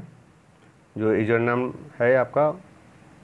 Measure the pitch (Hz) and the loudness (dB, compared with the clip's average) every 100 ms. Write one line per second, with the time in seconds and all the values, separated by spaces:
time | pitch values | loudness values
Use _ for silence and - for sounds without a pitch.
0 | - - - _ _ _ - _ _ 107 | -8 -20 -20 _ _ _ -20 _ _ -4
1 | 110 110 107 117 120 120 127 - - - | 0 0 2 0 0 -2 -4 -8 -12 -2
2 | 120 131 123 139 151 185 - - - - | 2 2 2 0 0 -2 -12 -20 -20 -20
3 | - - | -20 -20